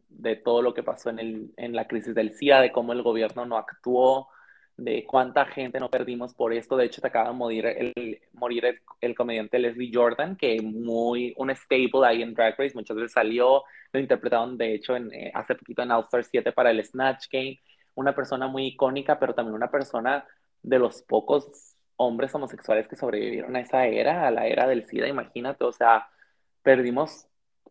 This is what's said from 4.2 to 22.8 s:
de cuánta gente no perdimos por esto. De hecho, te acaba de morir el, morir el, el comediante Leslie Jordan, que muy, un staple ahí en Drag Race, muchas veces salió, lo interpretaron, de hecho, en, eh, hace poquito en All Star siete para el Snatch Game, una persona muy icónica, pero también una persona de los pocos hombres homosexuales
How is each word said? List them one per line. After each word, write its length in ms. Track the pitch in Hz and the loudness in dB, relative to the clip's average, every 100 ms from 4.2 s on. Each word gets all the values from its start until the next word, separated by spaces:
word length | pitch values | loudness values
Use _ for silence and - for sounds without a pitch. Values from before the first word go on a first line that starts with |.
| 135 - _ _ _ - | -2 -20 _ _ _ -12
de 300 | 120 117 - | -4 -4 0
cuánta 380 | 135 127 135 135 | 0 2 0 0
gente 320 | - 127 131 | -4 -8 -6
no 100 | 127 | -4
perdimos 460 | 131 123 120 123 | -4 -4 -6 -10
por 180 | - 117 | -4 -2
esto. 240 | 117 113 131 | -2 -2 0
De 100 | 120 | 0
hecho, 140 | - | 0
te 60 | 123 | -2
acaba 220 | 117 117 | 0 0
de 80 | 123 | -2
morir 300 | 117 113 110 | -4 -2 -2
el, 540 | - 120 123 117 107 _ | -2 -4 -6 -8 -10 _
morir 320 | - 123 120 | -8 -4 0
el, 160 | 120 120 _ - | -2 -2 _ -8
el 140 | 120 | -6
comediante 460 | 117 120 113 107 127 | -2 -2 -2 -2 0
Leslie 320 | 120 117 123 | 0 -2 -4
Jordan, 400 | 117 120 117 160 | 2 2 2 -6
que 260 | 190 135 110 | -2 0 0
muy, 720 | 110 110 117 117 117 120 123 - | -2 -6 -4 -2 0 -2 -4 -6
un 180 | 131 | -6
staple 500 | 131 - 131 123 131 | -6 0 2 2 4
ahí 180 | 127 117 | 4 4
en 120 | 117 | -2
Drag 240 | 113 113 - | 2 2 2
Race, 160 | 139 | -4
muchas 220 | 127 107 110 | -4 -8 -6
veces 160 | 117 | -2
salió, 500 | - 110 120 123 135 - - - | 0 0 2 4 4 2 -16 -6
lo 80 | 131 | -6
interpretaron, 580 | 135 123 120 117 117 123 | 0 0 2 0 0 -2
de 160 | 117 | -2
hecho, 220 | 107 - 123 | -4 -4 -4
en, 160 | 113 | -4
eh, 160 | - - | -12 -10
hace 220 | - 110 | -10 -6
poquito 280 | 127 - - | -6 -6 -6
en 100 | 123 | 0
All 120 | 117 | 0
Star 200 | 110 123 | 2 -2
siete 260 | 117 123 120 | 0 -2 0
para 220 | 120 120 | 2 4
el 120 | 113 | 2
Snatch 420 | 104 127 135 131 - | -2 -2 -2 -2 -6
Game, 300 | 135 131 131 _ _ _ | -6 -6 -10 _ _ _
una 200 | - 139 | -4 -2
persona 320 | 139 131 131 135 | -2 -4 -4 -4
muy 220 | 135 131 | -4 -6
icónica, 500 | - 131 135 139 147 | 0 0 0 0 0
pero 160 | 131 | 0
también 200 | 120 113 | -2 -4
una 160 | 110 127 | -4 -2
persona 540 | 143 135 120 120 143 - _ _ _ | -2 -4 -4 -2 -2 -6 _ _ _
de 160 | - 127 | 0 2
los 240 | 120 - | 2 -2
pocos 720 | _ 110 - 147 - - - _ _ _ | _ -2 2 0 0 -16 -20 _ _ _
hombres 380 | 123 117 131 | -2 0 -4
homosexuales 540 | 147 131 117 - 107 | -4 -8 -12 0 0